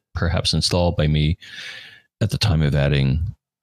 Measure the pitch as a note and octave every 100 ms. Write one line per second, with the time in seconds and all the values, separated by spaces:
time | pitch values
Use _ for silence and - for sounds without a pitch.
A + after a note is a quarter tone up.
0 | _ - E2+ F2 - D#2+ - F2+ F2 E2
1 | D2+ D2+ D2+ - - - - - - -
2 | _ - G#2+ - G#2 D#2 D2 C#2+ C#2+ C#2+
3 | C2+ D#2+ - - _ _